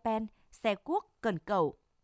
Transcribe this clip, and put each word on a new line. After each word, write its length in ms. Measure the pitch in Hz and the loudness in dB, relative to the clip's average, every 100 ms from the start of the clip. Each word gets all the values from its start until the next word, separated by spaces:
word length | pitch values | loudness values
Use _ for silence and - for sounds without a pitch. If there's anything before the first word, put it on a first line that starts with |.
ben, 220 | 226 220 220 _ _ | -2 -2 -4 _ _
xe 240 | - 226 | -4 -2
cuốc, 420 | 202 - 381 - _ | -2 -2 -4 -4 _
cần 180 | 226 170 | -4 -2
cẩu. 400 | - 196 151 - _ _ | 0 2 2 -2 _ _